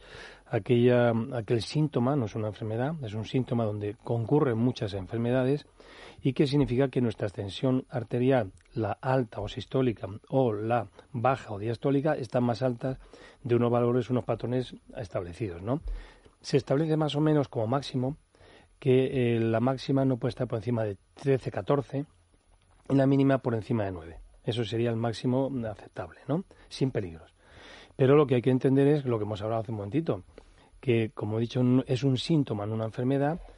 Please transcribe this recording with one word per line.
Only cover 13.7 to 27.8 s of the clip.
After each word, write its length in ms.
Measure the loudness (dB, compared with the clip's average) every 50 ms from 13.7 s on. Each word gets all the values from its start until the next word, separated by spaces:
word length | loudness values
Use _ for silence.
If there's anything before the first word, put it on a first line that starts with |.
valores, 380 | 2 2 2 2 2 2 0 0
unos 160 | -2 -2 0
patrones 500 | -2 -4 -4 -4 -4 -2 -2 -4 -6 -10 -20 _ -18 -14 -12
establecidos, 640 | -12 -8 -8 -8 -8 -8 -8 -6 -6 -6 -6 -8
¿no? 200 | -4 -4 -4 -4 -4 -8 -10 -10 -12 -18 -20 -20 _ -20 _ _
Se 160 | -8 0 0 0
establece 400 | 2 2 0 0 2 0 0 0
más 180 | 0 0 0
o 60 | 0
menos 260 | 2 4 4 2 2 0
como 200 | -2 -4 -2 0
máximo 500 | -2 -2 -4 -4 -4 -4 -4 -4 -6 -8 _ _ _ _ -20 -20 -20 -20 -20 _ _ -4
que, 560 | 2 4 4 4 4 2 0 0 2 2 2
eh, 40 | 2
la 200 | 2 2 2 2
máxima 460 | 2 2 0 -2 -2 0 0 2 2
no 120 | 2 0 0
puede 120 | -2 -4
estar 180 | -2 -2 -4 -4
por 100 | -4 -4
encima 260 | -4 -2 -2 -2 -2
de 140 | -2 -4 -8 _ _ _
trece, 380 | -6 0 0 0 2 0 -4
catorce, 540 | -8 -6 0 0 0 0 0 -2 -4 -6 -6 -6 _ _ _ _ _ _ _ _ _ _ _ _ _ _ _ 0
y 60 | 2
la 100 | 4 4
mínima 320 | 6 6 6 6 4 4 2
por 140 | 2 0 -2
encima 300 | -2 -2 -2 -2 0 0
de 60 | -2
nueve. 280 | -4 -8 -10 -14 -18 -18 -20 -20 _ -10 -6
Eso 200 | -4 -2 -2 -2
sería 240 | -4 -2 -2 0 0
el 60 | 0
máximo 560 | -2 -2 -4 -4 -4 -2 -2 0 0 0 -2 -2 -4 -6 -6
aceptable, 520 | -8 -10 -16 -18 -14 -14 -14 -14 -14 -14 -6 -4
¿no? 160 | -4 -4 -4 _ -16 _ -20 -14
Sin 220 | -6 -2 -2 -2
peligros. 420 | -2 -4 -6 -6 -10 -14 -18 -20 _ _ _ _ -20 -20 -20 -20 -20 -20